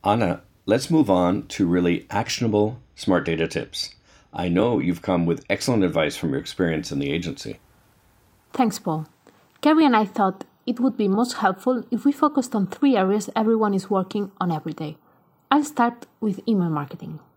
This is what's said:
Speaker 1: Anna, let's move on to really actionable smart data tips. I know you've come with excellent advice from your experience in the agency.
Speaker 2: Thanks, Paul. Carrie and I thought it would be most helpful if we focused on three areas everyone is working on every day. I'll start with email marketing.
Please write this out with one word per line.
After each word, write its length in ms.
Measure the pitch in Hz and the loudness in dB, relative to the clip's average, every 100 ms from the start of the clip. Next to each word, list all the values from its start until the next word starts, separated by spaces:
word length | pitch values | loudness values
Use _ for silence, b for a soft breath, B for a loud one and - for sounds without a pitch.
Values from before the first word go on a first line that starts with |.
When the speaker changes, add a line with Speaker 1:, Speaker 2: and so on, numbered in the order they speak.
| 98 | 2
Speaker 1:
Anna, 360 | 113 95 - _ _ - | 2 2 -2 _ _ 0
let's 240 | 117 - | 0 2
move 180 | 160 143 | 2 4
on 380 | 90 90 101 - | 4 4 0 -6
to 200 | - 90 | -2 2
really 400 | 90 87 87 - | 2 2 0 -2
actionable 680 | 104 - - 117 104 107 127 _ | -4 -4 -2 0 2 0 -2 _
smart 300 | - - 90 | -8 0 0
data 240 | 73 80 82 | 0 -2 -2
tips. 460 | 76 58 - - b b b b | -4 -8 -10 -12 b b b b
I 160 | - 90 | -6 0
know 280 | 87 120 117 | 2 2 0
you've 220 | 87 85 | -2 -4
come 240 | - 87 | -2 0
with 220 | 82 82 - | 0 -2 -2
excellent 340 | 101 - 117 | -4 0 0
advice 320 | 90 80 76 | 2 0 -2
from 140 | - 82 | -2 -4
your 80 | 67 | -4
experience 520 | - - 87 80 - | -6 -2 -2 -2 -4
in 60 | 71 | -6
the 120 | 71 | -4
agency. 480 | 78 85 69 - - _ _ _ _ _ _ _ _ _ | -4 -6 -10 -14 -16 _ _ _ _ _ _ _ _ _
Speaker 2:
Thanks, 260 | - 233 - | 0 0 0
Paul. 280 | 180 156 151 _ b b b b | -4 -4 -6 _ b b b b
Carrie 240 | 294 311 294 | 4 6 6
and 100 | 226 | 4
I 80 | |
thought 400 | 202 - 190 190 - _ - | 2 0 0 -2 -16 _ -6
it 120 | 240 | 0
would 200 | 254 - | -2 0
be 100 | 202 | 0
most 300 | 196 240 - | 2 0 0
helpful 400 | 208 190 254 254 - | 0 0 -2 -2 -4
if 140 | 233 | 0
we 80 | 285 | 0
focused 420 | 285 302 294 247 | 2 0 0 -2
on 120 | 220 185 | -2 -2
three 320 | - 285 233 | 0 2 4
areas 320 | 190 208 208 | 2 0 -2
everyone 380 | 226 220 220 214 | -2 2 2 2
is 160 | 196 190 | 0 0
working 420 | 196 190 208 202 _ | -2 0 -6 -6 _
on 140 | 180 | -4
every 220 | 156 160 | -2 -6
day. 240 | 151 156 160 b b b _ _ | -8 -10 -12 b b b _ _
I'll 140 | 285 | 0
start 400 | 285 - 240 240 - _ | 0 0 -2 -2 -20 _
with 260 | 214 - - | -6 -4 -2
email 220 | 208 175 | 0 0
marketing. 500 | 151 139 165 160 156 _ | -4 -6 -12 -14 -14 _